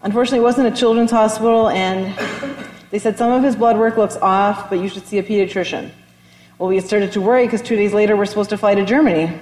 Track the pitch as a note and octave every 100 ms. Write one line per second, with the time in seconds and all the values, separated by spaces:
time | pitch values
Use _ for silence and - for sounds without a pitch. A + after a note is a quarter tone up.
0 | G#3 G#3+ B3 B3+ A#3+ B3+ B3 A#3+ A#3+ A3+
1 | A#3 A3+ G#3+ A3 A3+ A3+ A3 F#3 F#3 F#3+
2 | F#3+ G3 - - C#4 - - - - G#3
3 | A3 G#3+ A#3+ B3+ C4+ G#3+ A#3 G#3+ A3+ A3
4 | G3+ - F#3+ F#3+ G3+ G3+ - F#3+ F#3+ G3
5 | - G#3 F#3 G#3 F#3 F#3+ E3+ C3+ - -
6 | _ _ _ _ - _ F#3 F#3+ F#3 G#3
7 | G3 G#3 F#3+ B3+ B3 A3 A#3 A3+ G#3 G3+
8 | G#3 G#3 G3+ G#3 G3+ G#3 G#3 G3+ F#3+ C4
9 | D4 E3 E3 E3+